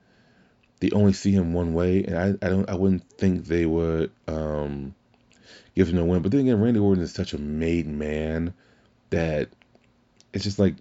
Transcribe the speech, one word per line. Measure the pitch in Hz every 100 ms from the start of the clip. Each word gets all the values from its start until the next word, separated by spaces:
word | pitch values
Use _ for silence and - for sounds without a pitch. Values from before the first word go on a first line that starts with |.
| _ _ _ _ _ _ _ _
they | -
only | 104 101
see | 98 104
him | 98 85
one | 87 85
way, | 82 90 95
and | - 85
I, | 98 95 92
I |
don't, | 95 98
I | 92
wouldn't | 95 92 -
think | - 95 90 -
they | 85 82
would, | 82 82 80 78 - -
um, | 80 78 76 73 71 69 - _ _ _ _ - - - -
give | 90
him | 87
a | 85
win. | 90
But | 82
then | 139
again, | 131 110
Randy | 113 113
Orton | 101 95
is | 82
such | - 90
a | 73
made | 73 76 82 85 78
man | 73 76 76 78 80 85 - _ _ _ _ _
that | 87 80 76 - _ _ _ _ _ _ _ _
it's | 98
just | 101 101
like, | 95 67